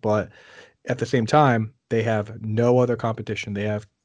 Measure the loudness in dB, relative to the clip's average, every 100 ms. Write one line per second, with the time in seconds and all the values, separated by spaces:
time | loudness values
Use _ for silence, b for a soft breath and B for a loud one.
0 | 0 0 -2 B B B B B -6 -4
1 | -2 -2 2 4 4 4 -2 _ -4 -2
2 | 0 -2 -4 -8 -6 0 4 4 2 0
3 | -2 -6 -8 -8 -6 -4 -4 -4 -8 _